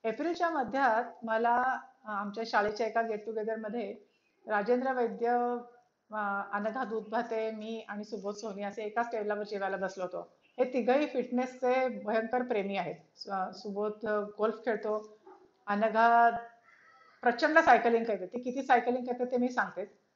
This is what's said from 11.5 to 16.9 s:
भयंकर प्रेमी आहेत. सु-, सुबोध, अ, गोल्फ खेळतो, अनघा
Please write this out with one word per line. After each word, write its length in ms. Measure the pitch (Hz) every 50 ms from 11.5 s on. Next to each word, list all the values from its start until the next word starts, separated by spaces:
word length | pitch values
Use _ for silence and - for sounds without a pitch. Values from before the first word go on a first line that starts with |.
| - - 262 247 254 262 262 254 214 202 208
भयंकर 380 | 208 220 226 226 233 254 254
प्रेमी 340 | 247 247 233 202 190 196 196
आहेत. 200 | 196 175 156 - - - _ _
सु-, 360 | - - 190 196 190 185 208
सुबोध, 540 | 196 - - 214 196 202 208 214 208 214 -
अ, 140 | 214 214 208 202 202 - -
गोल्फ 160 | 208 226 233 - -
खेळतो, 540 | 254 220 208 214 214 214 214 214 - - _ _ - - - - _ _ _ _
अनघा 640 | 208 202 202 220 220 202 220 233 233 233 233 233 233 233 - - - - _ _ - - _ - -